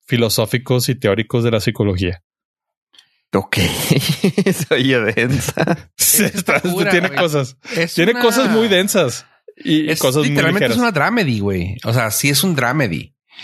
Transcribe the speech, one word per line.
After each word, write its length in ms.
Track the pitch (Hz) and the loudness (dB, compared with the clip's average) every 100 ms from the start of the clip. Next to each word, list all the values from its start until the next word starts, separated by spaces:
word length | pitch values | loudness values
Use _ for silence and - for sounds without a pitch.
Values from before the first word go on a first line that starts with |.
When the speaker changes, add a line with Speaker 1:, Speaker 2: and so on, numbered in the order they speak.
| - | -4
Speaker 1:
filosóficos 840 | 123 113 - 110 120 - 127 127 | 0 2 0 0 -2 0 0 0
y 60 | 120 | 0
teóricos 480 | 107 98 107 123 | 0 0 0 0
de 60 | 117 | 0
la 100 | 110 | 0
psicología. 640 | 113 107 101 90 90 87 _ _ _ _ _ _ _ - _ _ _ | 0 0 0 0 -2 -4 _ _ _ _ _ _ _ -20 _ _ _
Speaker 2:
Ok, 220 | 98 - - | -4 -2 -2
<laughs> 960 | 87 - - 131 - 147 190 - 190 | -2 -2 0 0 0 -2 0 0 -2
se 220 | - 151 | -2 -2
oye 260 | 143 131 127 | 0 2 2
densa. 920 | 107 110 123 139 - - 160 180 - | 2 0 0 0 -4 -2 -2 -2 -6
Speaker 1:
<laughs> 40 | - | -4
Sí, 280 | - - | 0 2
está, 360 | 202 196 175 147 | 0 -2 0 0
Speaker 3:
Locura, 280 | 180 180 202 | 0 0 2
Speaker 1:
tiene 180 | 185 180 | 2 0
Speaker 3:
güey. 100 | 139 | 0
Speaker 1:
cosas, 360 | 170 147 127 - - | 0 0 -4 -8 -8
Speaker 3:
Es 200 | 208 170 | -4 -2
Speaker 1:
tiene 180 | - 190 | 0 0
Speaker 3:
una 80 | 240 | 2
Speaker 1:
cosas 280 | 233 240 254 | 2 2 2
muy 180 | 220 226 | 2 2
densas 580 | 185 196 202 139 - - _ - - | 2 2 0 0 -2 -12 _ -20 -10
y 340 | - 156 151 | 0 0 0
Speaker 3:
Es 80 | 165 | 0
Speaker 1:
cosas 220 | 135 135 | 0 2
muy 80 | 143 | 0
Speaker 3:
literalmente 300 | 143 165 190 127 | 0 0 2 0
Speaker 1:
ligeras. 100 | 233 | 2
Speaker 3:
es 60 | |
una 100 | 240 | 0
dramedy, 480 | 165 160 240 160 110 | 0 0 0 0 0
güey. 360 | 101 92 90 98 | 0 -2 -4 -6
O 80 | 117 | -2
sea, 180 | 123 110 | 0 0
sí 200 | - 139 | 0 0
es 120 | 139 | 0
un 100 | 185 | 0
dramedy. 600 | 147 120 151 117 73 - _ _ - | 0 0 0 -2 -4 -8 _ _ -20